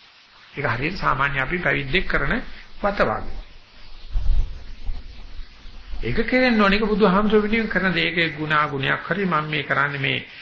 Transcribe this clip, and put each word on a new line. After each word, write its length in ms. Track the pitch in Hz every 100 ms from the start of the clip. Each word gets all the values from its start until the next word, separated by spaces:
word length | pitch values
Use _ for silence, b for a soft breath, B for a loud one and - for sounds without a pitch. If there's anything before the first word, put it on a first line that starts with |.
| - - - - -
ඒක 160 | 147 143
හරියට 300 | 120 151 190
සාමාන්‍ය 420 | 151 139 139 135
අපි 180 | 135 175
පැවිද්දෙක් 480 | 143 143 135 180 185
කරන 260 | 160 143 226 - B B -
වත 220 | 202 202
වගේ. 440 | 147 104 - - - - - - - - - - - - - - - - - - - - - - - - - - - -
ඒක 200 | 220 -
කෙරෙන්න 380 | 226 254 254 220
ඕනේ. 160 | 202 202
ඒක 80 | 220
බුදුහාමුදුරුවෝ 580 | 196 202 190 208 214
වෙනුවෙන් 260 | 208 226 220
කරන 240 | 185 185
දේ. 120 | 165 165
ඒකේ 240 | 170 160
ගුණා 360 | 147 151 151 151
ගුණයක් 360 | 139 139 139
හරි 220 | - 180 190
මම 200 | 156 151
මේ 180 | 151
කරන්නේ 360 | 139 135 143 139
මේ, 260 | 135 127 - B